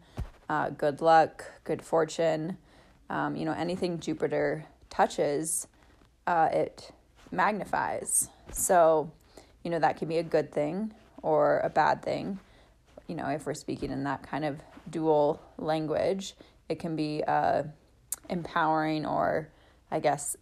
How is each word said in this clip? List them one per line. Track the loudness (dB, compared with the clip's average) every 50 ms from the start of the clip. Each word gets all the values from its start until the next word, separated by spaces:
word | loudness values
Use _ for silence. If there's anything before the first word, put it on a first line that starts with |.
| -16 -14 -10 -10 -10 -10 -12 -14 -6 -4
uh, | -2 -2 -2 -2
good | -2 -2 -2 -2 0 2
luck, | 6 8 8 8 8 6 0 -8 -16 -16 -18 -12 -6
good | -6 -6 -6
fortune. | -2 0 2 2 2 2 0 0 0 0 0 0 -2 -6 -8 -10 -14 -20 -20 -20 -20 -20 _ _ _ -8
Um, | -4 -4 -4 -4 -4
you | -4 -4
know, | -4
anything | -4 -4 -4 -4 -4 -2 -4 -4 -4 -4
Jupiter | -6 -6 -4 -2 -2 0 0 0 0 0 -2 -4 -8 -14 -20 _ -20 _
touches, | 0 2 2 2 2 0 0 0 0 -2 -2 -4 -4 -6 -6 -10 _ _ -20 -20 -20 _ -20 _ _ _ _
uh, | 0 2 4 4 4
it | 2 0 0 -2 -6 -12 -18 -20 -20 -20 _ _ _ -20 -16 -6
magnifies. | -2 0 2 2 0 -2 -4 -4 -2 -2 -2 -2 -4 -6 -4 -2 -2 -2 -2 -4 -10 -18 -18 -12
So, | -6 -4 2 4 6 8 8 8 6 4 2 -2 -8 _ _ _ -20 -20 -20 -20 _ _
you | -6 -4
know, | 0 2
that | 2 2 0
can | -2 -4 -2
be | -2 -2
a |
good | 0 2 2 2 2 0
thing | -2 -2 -2 -2 -2 -4 -6 -6 -8 -14 -20 -20 _ -6
or | 0 2 4 4 4 4 4 2
a | 0 0
bad | 2 2 4 4 2 0
thing. | -2 -4 -4 -4 -4 -6 -8 -10 -12 -18 -20 -20 -20 _ _ _ _ _ _ -18 -12
You | -10 -8
know, | -6 -4 -4
if | -4 -4 -4
we're | -6 -8
speaking | -8 -8 -8 -8 -6 -6 -6
in | -6 -4 -4
that | -4 -6 -6
kind | -8 -8 -8 -4 -4
of | -4 -6 -8 -12 -18 -20 -20 -14 -8
dual | -6 0 2 4 4 6 4 4 2 -2 -8 -16 -14
language, | -6 -4 -2 -2 -2 -2 -2 -2 0 0 0 0 -2 -6 -10 -14 -18 -20 -20 _ _ _ -8
it | -6 -6
can | -4 -4 -2
be, | -2 -2 -2 -2 -2 -2
uh, | 0 0 2 2 2 2 0 -2 -4 -10 -16 _ _ _ _ _ _ -12 -12 -8 -6
empowering | -6 -6 -6 -4 -2 0 2 2 2 2 0 0 -2 -2 -2
or, | -2 0 0 2 2 0 0 -4 -6 -14 -20 -20 -20 -20 _ _ _
I | -4 0
guess, | 0 0 0 0 -4 -8 -8 -10